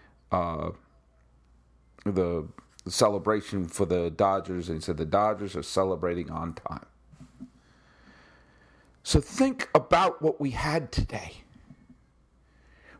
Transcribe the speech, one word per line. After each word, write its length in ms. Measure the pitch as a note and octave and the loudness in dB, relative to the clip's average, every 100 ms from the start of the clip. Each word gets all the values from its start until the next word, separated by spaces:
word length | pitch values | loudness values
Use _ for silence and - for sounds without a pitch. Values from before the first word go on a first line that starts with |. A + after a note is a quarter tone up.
| - _ _ | -20 _ _
uh, 380 | F#2 F2 E2 D#2+ - _ _ _ _ _ _ _ _ _ _ _ _ G#2 | -2 -2 -4 -8 -10 _ _ _ _ _ _ _ _ _ _ _ _ -2
the 420 | F#2+ F2 E2+ D2+ - - - - | 0 0 -2 -6 -14 -20 -18 -8
celebration 800 | - A2 G2+ G#2 G#2+ - G2+ E2+ | 2 4 4 2 0 0 -4 -4
for 180 | - F#2 | -2 0
the 260 | F2+ E2+ | 2 0
Dodgers, 580 | D#2+ G2 G2 F#2 F2+ E2+ | 2 2 2 -2 -6 -4
and 80 | D#2+ | -6
he 40 | |
said, 160 | D#2+ D#2+ | -4 -4
"The 80 | D#2+ | 0
Dodgers 500 | G2 G#2+ G2 G2+ F2+ | 2 2 0 -6 -8
are 80 | |
celebrating 640 | - - F#2+ F2 F2 F2 E2 | -2 0 2 0 -2 -2 -4
on 240 | D#2+ E2 | -6 -8
time." 320 | - - - - _ _ - - - - _ _ _ _ _ - - - - _ _ _ _ _ _ | -8 -10 -10 -14 _ _ -20 -20 -20 -20 _ _ _ _ _ -20 -20 -20 -20 _ _ _ _ _ _
So 180 | - D#3 | 0 2
think 500 | - - C4 - - | 2 2 2 0 2
about 480 | D#3 - E3+ F#3 - | 2 6 4 4 2
what 180 | D#3 - | 0 0
we 120 | C#3 | -2
had 400 | A2+ D3+ D#3 B2 | -2 0 -2 -2
today. 460 | - - A2+ - - - - - - - - _ _ _ _ _ _ _ - - - | -2 -4 -4 -10 -16 -20 -20 -20 -20 -20 -20 _ _ _ _ _ _ _ -20 -20 -2